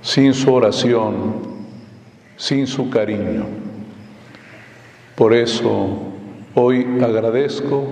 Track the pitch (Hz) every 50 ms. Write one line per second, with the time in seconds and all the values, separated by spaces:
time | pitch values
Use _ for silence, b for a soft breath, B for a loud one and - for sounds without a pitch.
0 | - - - - 135 139 131 131 135 139 127 127 117 107 98 - - 123 120 113
1 | 110 107 101 98 95 110 110 - - - - - - - - - - - - -
2 | - - - - _ - - - - - 143 135 139 127 - - 131 - - 117
3 | 107 104 107 101 98 107 107 107 104 - - - - - - - - - - -
4 | - - - - B B B B B B B B B B B B B B B B
5 | - - - - 123 110 113 120 117 117 - - - 117 107 104 98 95 101 104
6 | - - - - - - - - - - - 127 123 123 127 127 127 123 127 123
7 | 123 117 110 110 110 117 113 127 143 143 - - - 143 143 139 139 131